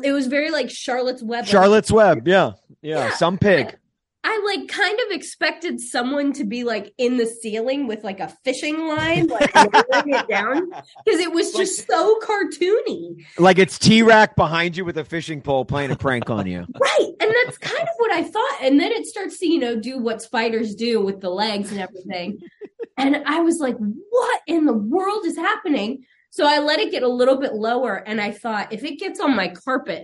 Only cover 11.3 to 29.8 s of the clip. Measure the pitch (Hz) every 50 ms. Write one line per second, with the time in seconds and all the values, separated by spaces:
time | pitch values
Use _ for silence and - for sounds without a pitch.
11.3 | 330 330 - - - - 381 - - - - - 370 320 330 415 440 440 - -
12.3 | 427 403 381 - - - 359 359 415 494 554 440 226 165 170 175 170 - - -
13.3 | - - 170 185 185 170 - 139 - - - 180 220 220 226 220 226 214 214 208
14.3 | - - 185 156 160 165 170 180 165 175 190 170 165 156 147 - 165 170 151 -
15.3 | 160 143 123 - 139 131 123 - 143 143 143 131 127 - - 139 127 120 113 -
16.3 | 117 104 95 92 90 90 87 87 - - 539 554 605 587 - - 339 - - 440
17.3 | 453 480 508 480 - - - - 440 587 679 659 679 571 466 440 359 339 311 302
18.3 | - 427 480 554 539 - 254 262 285 285 339 415 453 427 - - - 415 381 302
19.3 | - - 370 311 330 285 247 240 233 226 208 240 262 262 226 226 214 220 - -
20.3 | - 233 233 240 226 220 240 214 202 - 226 240 233 214 196 196 196 196 - 185
21.3 | 180 190 214 220 208 202 202 - 214 196 185 185 - 185 - - 185 180 175 180
22.3 | - - 349 339 _ - 427 - _ - 466 - _ - 269 277 285 - 285 277
23.3 | 294 330 339 330 - - 294 254 220 208 214 208 214 302 392 415 466 494 480 453
24.3 | 494 - - - 320 330 302 285 226 220 202 220 277 370 381 392 415 427 359 330
25.3 | - 320 330 381 440 - - 359 294 214 196 220 269 - - _ _ _ _ _
26.3 | - - 311 294 302 294 294 294 311 320 427 - - - 247 247 247 247 247 262
27.3 | 277 262 277 254 220 214 214 226 240 247 262 233 196 185 - 214 214 220 202 208
28.3 | - - - 240 220 208 185 - 220 196 254 311 277 302 392 381 - - 392 294
29.3 | 262 208 185 175 180 - - - 262 277